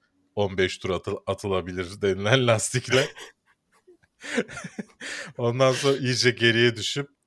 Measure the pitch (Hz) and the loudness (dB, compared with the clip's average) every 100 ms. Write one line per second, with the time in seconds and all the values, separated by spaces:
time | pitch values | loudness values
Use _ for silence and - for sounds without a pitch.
0 | _ _ _ - 101 95 92 - 98 87 | _ _ _ -4 -2 0 0 -2 -4 -4
1 | - 98 - 98 104 92 87 90 87 101 | -4 -6 -6 -6 -2 -2 -2 -6 -8 -2
2 | 101 95 101 131 123 110 - 127 117 123 | -2 0 2 2 4 2 0 -4 0 2
3 | 143 - - _ _ _ _ _ _ 349 | 2 -4 -20 _ _ _ _ _ _ _
4 | _ _ - - - - - - - _ | _ _ -6 -6 -6 -10 -14 -14 -16 _
5 | - - - - 120 120 131 123 139 139 | -12 -12 -12 -4 -2 2 2 4 2 2
6 | 127 120 120 113 117 113 120 107 101 143 | 0 2 2 4 4 6 4 2 -4 -6
7 | 139 _ | -8 _